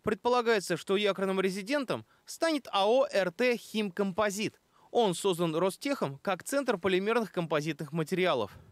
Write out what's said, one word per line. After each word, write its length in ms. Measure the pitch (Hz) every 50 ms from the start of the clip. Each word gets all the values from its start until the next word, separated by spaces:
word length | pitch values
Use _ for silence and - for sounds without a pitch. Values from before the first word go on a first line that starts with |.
Предполагается, 720 | _ 214 214 196 _ 240 247 247 233 226 233 208 175 - 180
что 200 | 156 - - 196
якорным 440 | 202 208 202 185 - 196 190 190 190
резидентом 640 | 180 196 180 202 196 202 285 294 262 - 160 113 110 _ _ _ _
станет 400 | - - - 339 330 311 277 _ -
А 160 | - 196 196 208
О 180 | 233 269 262 -
"Р 220 | - 202 185 180
Т 260 | 170 - 247 254 240
Химкомпозит". 1040 | - - - - 214 214 202 - - 202 196 175 - 214 208 185 202 214 143 - _ _ _ _ _ - -
Он 240 | - 240 233 196 170
создан 400 | - - 202 180 160 175 165 156
Ростехом 640 | 160 180 190 180 - - 277 277 - - 147 139 135
как 240 | _ 202 185 170
центр 340 | - - 277 277 277 262 226
полимерных 540 | 175 - 196 185 185 196 208 226 240 226 180
композитных 640 | - 180 170 156 165 151 147 160 156 - 170 139
материалов. 580 | 151 170 156 - 185 175 185 175 156 123 104 - - - - -